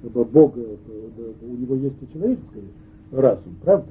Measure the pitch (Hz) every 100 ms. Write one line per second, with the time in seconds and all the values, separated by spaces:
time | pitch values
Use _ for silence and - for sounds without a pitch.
0 | 117 120 110 139 143 120 113 104 107 107
1 | 113 110 117 107 113 123 127 131 139 135
2 | 135 160 214 240 - 107 95 - - -
3 | - 131 131 101 - - 165 190 -